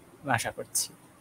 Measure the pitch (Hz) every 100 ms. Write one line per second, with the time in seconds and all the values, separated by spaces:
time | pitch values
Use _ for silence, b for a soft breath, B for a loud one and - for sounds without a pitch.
0 | - - 139 120 110 - 123 - - -
1 | - -